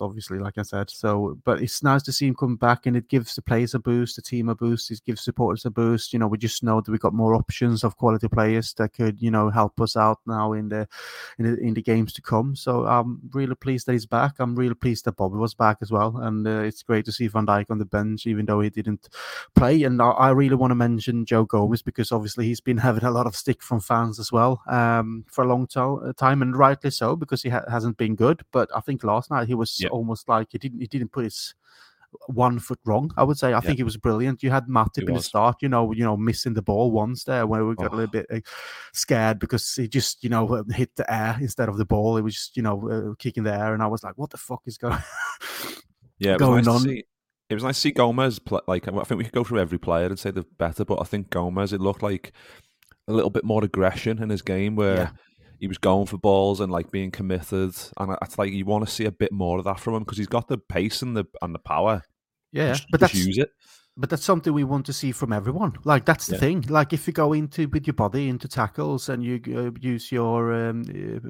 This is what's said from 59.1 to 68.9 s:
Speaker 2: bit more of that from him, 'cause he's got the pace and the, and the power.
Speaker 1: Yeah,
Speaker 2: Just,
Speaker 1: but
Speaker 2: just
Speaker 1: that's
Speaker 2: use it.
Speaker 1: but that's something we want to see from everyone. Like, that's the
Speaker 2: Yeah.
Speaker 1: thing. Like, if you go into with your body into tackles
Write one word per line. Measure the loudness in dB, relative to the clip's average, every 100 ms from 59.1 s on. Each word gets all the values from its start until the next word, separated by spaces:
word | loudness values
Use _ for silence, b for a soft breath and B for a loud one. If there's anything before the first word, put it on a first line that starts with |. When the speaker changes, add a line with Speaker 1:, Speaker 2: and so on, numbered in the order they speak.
Speaker 2:
bit | -2 -2
more | 0 -2 -2
of | -2
that | -4
from | -4 -4
him, | -6
'cause | -6
he's | -2
got | -4 -2
the | -8
pace | -4 -2 -2 -4
and | -4 -4
the, | -6 -8
and | -8 -8
the |
power. | -4 0 2 0 -6 _ _ _ _
Speaker 1:
Yeah, | -2 -2 -2
Speaker 2:
Just, | 0
Speaker 1:
but | 4
Speaker 2:
just |
Speaker 1:
that's | 4 4
Speaker 2:
use | 2 2
it. | -2 _ b b b -6
Speaker 1:
but | -4
that's | -2 0
something | 2 2
we | 0
want | 0 -2 -4
to |
see | -4 -4
from | -2 -2
everyone. | -2 -2 -2 -4 -2 2
Like, | 2 4
that's | 0 0
the |
Speaker 2:
Yeah. | 0
Speaker 1:
thing. | 0 0 0
Like, | 2 2
if | -2 -2
you |
go | 0 2
into | 2 -2 -4 -2
with | -2 -4
your |
body | -2 0 0 -2
into | -4 -6
tackles | -4 -4 -2 -4